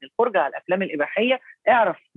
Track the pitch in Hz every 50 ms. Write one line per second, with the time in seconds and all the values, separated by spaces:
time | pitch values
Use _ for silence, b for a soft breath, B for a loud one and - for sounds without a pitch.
0 | 135 135 _ - 233 247 196 180 147 139 - 143 _ - 185 196 190 - 156 143
1 | 143 - - 196 226 254 262 254 B B B B - 208 247 233 214 185 156 -
2 | _ _ _